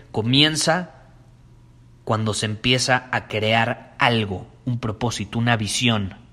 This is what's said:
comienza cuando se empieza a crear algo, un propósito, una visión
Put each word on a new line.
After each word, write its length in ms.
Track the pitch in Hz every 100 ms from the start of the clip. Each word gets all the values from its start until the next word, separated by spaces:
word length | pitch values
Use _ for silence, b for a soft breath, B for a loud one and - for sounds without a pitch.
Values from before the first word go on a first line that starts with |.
| B
comienza 760 | - 110 135 151 156 - 165 180 - - - - - - - - - - - -
cuando 280 | 110 107
se 120 | 101 107
empieza 640 | 104 123 127 123 127 -
a 160 | 113 -
crear 680 | 110 107 113 113 120 - -
algo, 480 | 135 117 104 92 - -
un 160 | - 120
propósito, 580 | 113 101 120 - 101 117
una 200 | 120 117
visión 580 | 104 - 123 113 95 - -